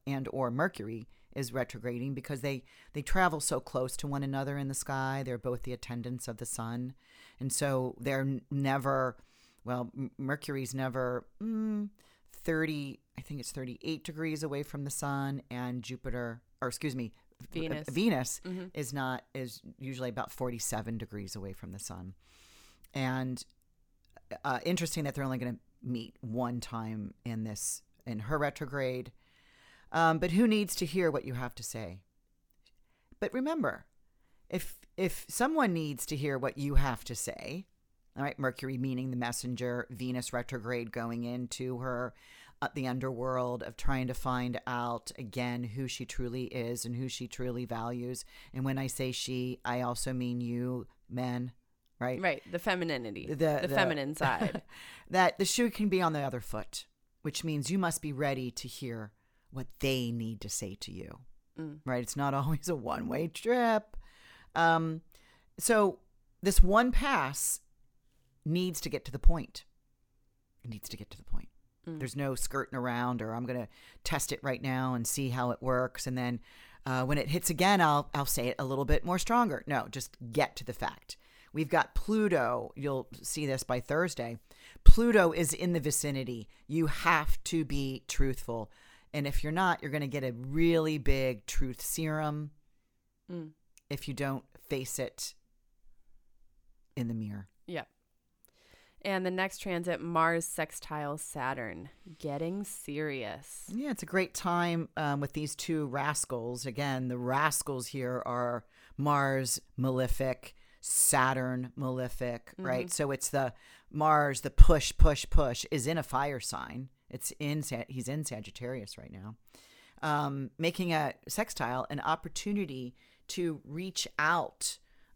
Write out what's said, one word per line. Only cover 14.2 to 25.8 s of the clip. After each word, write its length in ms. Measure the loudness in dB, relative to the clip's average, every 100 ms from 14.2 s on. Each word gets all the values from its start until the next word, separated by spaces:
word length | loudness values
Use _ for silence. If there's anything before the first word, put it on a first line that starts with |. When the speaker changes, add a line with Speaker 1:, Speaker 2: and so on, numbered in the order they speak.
| -4 -4
Speaker 1:
away 180 | -4 -6
from 220 | -6 -8
the 80 | -8
sun, 500 | -6 -4 -2 -2 -6 -8
and 320 | -8 -6 -6
Jupiter, 600 | -8 -8 -6 -4 -6 -10 _ _
or 60 | -6
excuse 280 | -4 -4 -4
me, 180 | -8 -10 _ _ -10
v-, 100 | -6
Speaker 2:
Venus. 280 | -4 -4 -2
Speaker 1:
Venus 520 | 0 2 2 -2 -6 -8
Speaker 2:
Mm-hmm. 200 | -8 -8 -8
Speaker 1:
is 180 | -6
not, 300 | -4 -4 -6 -8
is 260 | -10 -10 -12 -18 -14
usually 300 | -10 -6 -6
about 220 | -6 -8
forty-seven 680 | -6 -6 -4 -4 -4 -4 -6
degrees 360 | -8 -10 -10 -10
away 160 | -10
from 180 | -12 -12
the 80 | -12
sun. 340 | -12 -12 -14 -16 _ -20 -20 -20 -20 _ -10
And, 500 | -4 -2 -2 -4 -6 -10 _ _ _ _ _ _ -20 -16 -8
uh, 160 | -4 -2 -2
interesting 380 | -2 -2 -2
that 100 | -4
they're 100 | -4
only 140 | -4 -2
gonna 200 | -4 -8 _ _